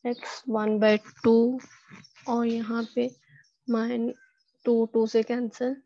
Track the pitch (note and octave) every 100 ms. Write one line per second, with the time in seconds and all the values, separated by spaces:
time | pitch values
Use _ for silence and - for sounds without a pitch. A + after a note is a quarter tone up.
0 | B3 A#3+ - - C4 A3 G#3+ G#3+ G#3+ G#3
1 | - - A#3 A3+ A#3 B3+ - - _ -
2 | - _ - A#3 A#3 A3+ A3 A#3 A3+ B3
3 | B3 - _ _ _ _ - A3+ A#3 A#3+
4 | A#3 - _ _ _ _ - A#3 A3+ A3+
5 | A3 A3+ A3 B3 A#3 - B3 C4+